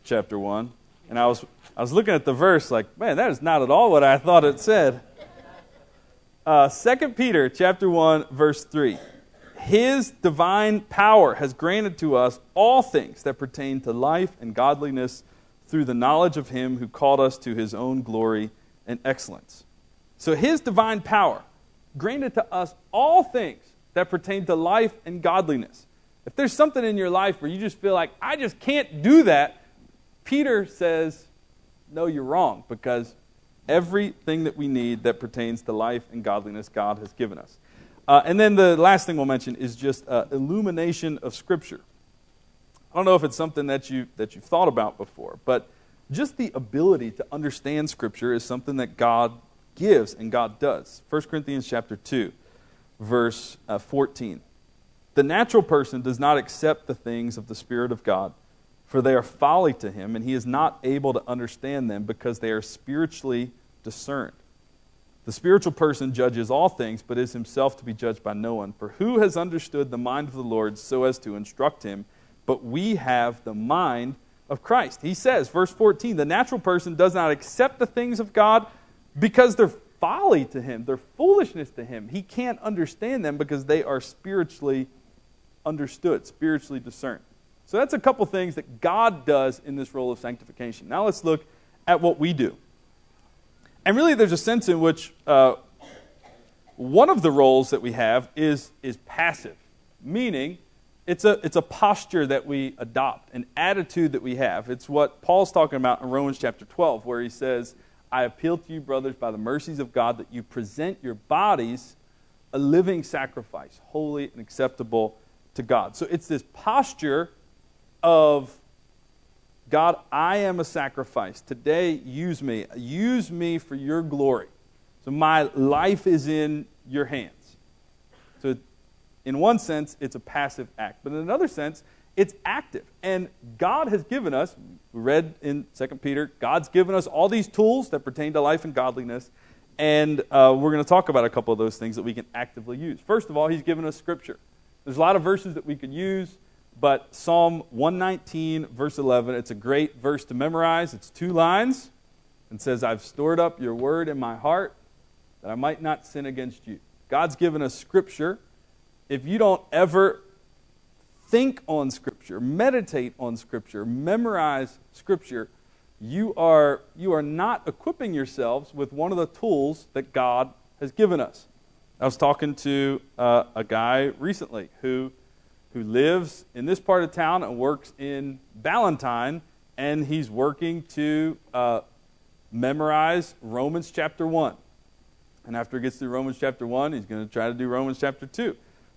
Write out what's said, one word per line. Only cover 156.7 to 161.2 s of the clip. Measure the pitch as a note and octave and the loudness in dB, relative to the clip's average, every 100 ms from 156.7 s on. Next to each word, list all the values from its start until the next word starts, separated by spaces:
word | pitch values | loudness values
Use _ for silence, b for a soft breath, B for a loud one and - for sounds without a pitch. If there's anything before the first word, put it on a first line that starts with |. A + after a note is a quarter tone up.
| G2+ _ _ - | -18 _ _ -6
God's | C#3 E3 | -2 -2
given | C3+ E3+ D3+ | 0 -2 0
us | C3 | -6
Scripture. | - - F#3+ F#3+ - D#3+ G#3+ _ _ _ _ _ _ - | -8 -2 0 0 -4 -6 -8 _ _ _ _ _ _ -10
If | C#3 | -8
you | C#3 A3 | -4 2
don't | G#3 F#3 - | 2 2 0
ever | D#3+ F3+ F3+ G3 - - _ _ _ _ _ _ _ _ _ | 2 4 4 2 0 -12 _ _ _ _ _ _ _ _ _